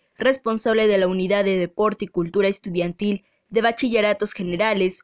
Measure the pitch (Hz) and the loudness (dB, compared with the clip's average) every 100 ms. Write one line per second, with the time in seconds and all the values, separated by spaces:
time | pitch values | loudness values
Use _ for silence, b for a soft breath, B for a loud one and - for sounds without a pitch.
0 | _ - 240 262 226 226 233 220 220 196 | _ -2 0 0 -2 -2 0 2 4 4
1 | 185 185 185 202 196 185 175 - 214 208 | 2 0 0 0 2 0 -2 0 -2 -2
2 | 202 - 170 208 196 196 202 175 170 175 | -6 -4 -2 0 0 -2 -6 -4 -4 -2
3 | 208 202 - _ _ 220 226 233 262 226 | -4 -4 -8 _ _ 0 0 0 0 2
4 | 208 202 208 - 180 175 220 208 185 185 | 0 0 -4 -6 -6 -2 0 2 0 -4